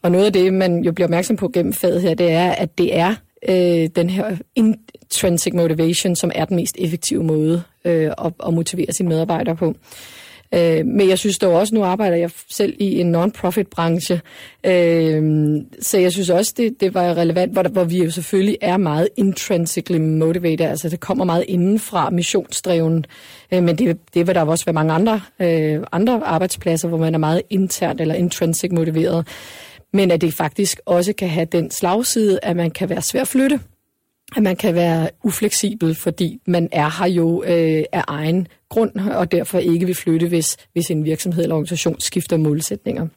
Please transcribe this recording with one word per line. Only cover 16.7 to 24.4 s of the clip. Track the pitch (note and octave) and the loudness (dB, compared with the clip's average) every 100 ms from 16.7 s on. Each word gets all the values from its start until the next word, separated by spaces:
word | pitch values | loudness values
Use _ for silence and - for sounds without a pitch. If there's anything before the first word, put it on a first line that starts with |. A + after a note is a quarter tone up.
| - | 0
det | F#3+ | -2
var | F#3 F3 E3+ | 0 0 2
relevant, | E3+ E3 F3+ | 0 2 0
hvor, | F#3 | 0
hvor | F3+ G#3+ | 0 0
vi | F3 F3 | 0 0
jo | E3 | 0
selvfølgelig | E3 D#3+ G3 G3 G3 | -2 -2 0 2 0
er | - F3+ | 0 0
meget | F3 D3 F#3+ - | 0 2 0 0
intrinsically | G3 F#3 - F3+ E3 - - E3+ | 0 0 -2 -2 0 -4 -2 0
motivated, | D#3 D#3 D#3+ F3 E3+ D#3+ D#3+ | 0 2 2 0 0 0 0
altså | D3 E3 | -2 -4
det | E3+ | -6
kommer | - - | -4 -2
meget | F#3 E3+ - | 0 0 0
indenfra, | F3 F3+ G#3+ - F#3+ D#3 | 0 2 0 -2 -2 0
missionsdreven, | F3 E3+ G3+ E3 - - E3+ E3 E3 D3 - - - _ | 0 0 -2 -4 -8 -2 0 2 0 -2 -12 -20 -20 _
øh, | F#3 | 0
men | F3 E3 | 2 2
det, | A3 E3 _ | 0 -2 _
det | - E3+ | -2 2
vil | |
der | F3+ | 2